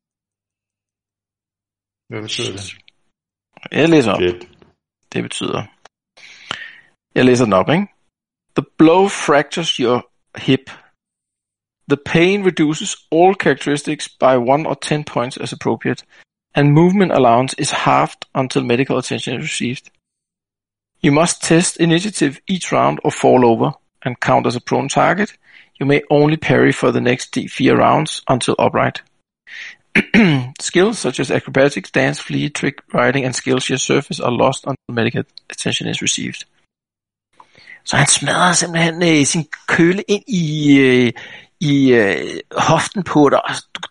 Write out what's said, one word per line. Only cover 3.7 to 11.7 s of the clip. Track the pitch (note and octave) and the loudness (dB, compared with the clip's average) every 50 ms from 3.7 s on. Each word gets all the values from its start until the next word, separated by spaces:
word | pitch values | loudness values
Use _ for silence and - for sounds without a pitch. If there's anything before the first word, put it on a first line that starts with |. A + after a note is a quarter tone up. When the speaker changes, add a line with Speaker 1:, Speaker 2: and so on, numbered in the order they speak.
Speaker 2:
Jeg | - A2+ D3 E3 | -2 0 2 4
læser | E3 D3+ A#2+ A2 | 4 4 4 2
op. | - - | 0 0
Speaker 3:
Shit. | F#2 F2+ F2+ - - - _ _ _ _ _ _ _ _ _ _ _ _ - | -2 -2 -4 -6 -14 -20 _ _ _ _ _ _ _ _ _ _ _ _ -10
Speaker 2:
Det | - - | -10 -8
betyder... | - - - - F2 - - A2 - _ _ _ - _ _ _ _ _ - - - - - - - - - - - - - _ _ _ _ _ _ _ | -8 -10 -10 -8 -6 -6 -6 -8 -10 _ _ _ -20 _ _ _ _ _ -20 -20 -20 -20 -20 -18 -16 -16 -16 -16 -20 -20 -20 _ _ _ _ _ _ _
Jeg | C#3 B2+ | 2 4
læser | B2+ B2 A#2+ C3 | 4 4 4 4
den | G#2+ G2 | 2 2
op, | F#2 F#2 - | 2 2 2
ikke? | C#3+ F#3 G3+ - _ _ _ _ _ _ _ _ _ _ _ _ _ | 0 -2 -2 -4 _ _ _ _ _ _ _ _ _ _ _ _ _
The | D#3+ C#3+ - _ | -6 -6 -6 _
blow | - D#3+ D#3+ E3 F#3 F#3+ | 4 4 6 6 4 4
fractures | G3+ - - - - D3 C#3+ D3+ - - F#3 E3 - - | 2 0 -4 -2 2 2 2 2 0 -6 -6 -6 -6 -4
your | - B2+ A2+ B2 A#2 - _ _ _ _ _ - - - | -2 0 0 0 -2 -2 _ _ _ _ _ -18 -8 0
hip. | - C3+ - - - - - _ _ _ _ _ _ _ _ _ _ _ _ _ _ _ _ _ _ | 0 0 0 0 -10 -20 -20 _ _ _ _ _ _ _ _ _ _ _ _ _ _ _ _ _ _